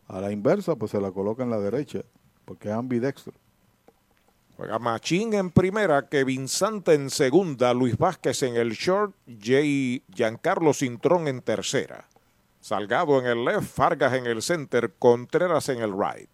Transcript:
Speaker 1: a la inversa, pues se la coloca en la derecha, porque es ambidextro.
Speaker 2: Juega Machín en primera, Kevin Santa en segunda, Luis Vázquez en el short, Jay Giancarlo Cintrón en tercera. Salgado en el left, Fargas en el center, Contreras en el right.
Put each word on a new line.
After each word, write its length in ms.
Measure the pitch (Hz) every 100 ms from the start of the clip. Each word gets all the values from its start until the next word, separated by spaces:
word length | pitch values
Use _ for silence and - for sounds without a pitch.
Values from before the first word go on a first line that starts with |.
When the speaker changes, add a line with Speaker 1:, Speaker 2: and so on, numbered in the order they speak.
| -
Speaker 1:
a 120 | 98
la 120 | 98
inversa, 420 | 104 113 202 185
pues 160 | 98 104
se 100 | 104
la 120 | 98
coloca 320 | 92 98 113
en 60 | 123
la 100 | 113
derecha, 400 | 101 127 143 98 - _ _ _
porque 240 | - 92 101
es 60 |
ambidextro. 580 | 107 127 120 131 139 - - _ _ _ _ _ _ _ _ _ _ _ -
Speaker 2:
Juega 200 | 90 113
Machín 540 | 120 113 - 175 226
en 180 | 208 185
primera, 560 | 165 180 214 196 143 -
Kevin 400 | 147 131 131 131
Santa 460 | - 196 214 180
en 160 | 151 135
segunda, 640 | - 135 151 185 127 123
Luis 240 | 123 127 110
Vázquez 460 | 170 165 147 123
en 140 | 131 117
el 160 | 117
short, 420 | 107 - 196 208 - - 117
Jay 640 | 104 131 151 139 131 127 -
Giancarlo 600 | - 113 113 156 196 160
Cintrón 540 | 131 131 117 139 175 156
en 120 | 127
tercera. 680 | - 104 90 139 73 62 - _ _ _ _ _
Salgado 580 | - 104 208 170 170 139
en 40 |
el 180 | 123 117
left, 320 | 131 202 110
Fargas 380 | - 147 160 135
en 140 | 127 120
el 160 | 113
center, 500 | - 170 135 123 117 -
Contreras 720 | 123 120 123 156 180 156 135
en 100 | 123
el 120 | 110
right. 360 | 98 90 57 50